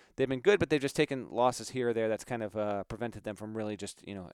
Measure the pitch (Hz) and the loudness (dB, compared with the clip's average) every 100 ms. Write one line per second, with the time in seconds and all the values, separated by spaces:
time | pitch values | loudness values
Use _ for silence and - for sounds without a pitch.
0 | _ - 131 131 123 202 170 151 135 - | _ -2 0 4 4 4 4 2 0 0
1 | 151 135 92 104 123 123 110 127 120 113 | 0 0 -4 4 4 4 -6 -2 0 2
2 | 110 107 - 120 107 107 104 101 95 110 | 2 0 -4 -4 -4 -2 -2 -2 -4 -6
3 | 117 107 107 101 107 110 107 104 101 - | -6 -6 -8 -8 -8 -4 -4 -4 -8 -12
4 | - 98 87 | -12 -10 -8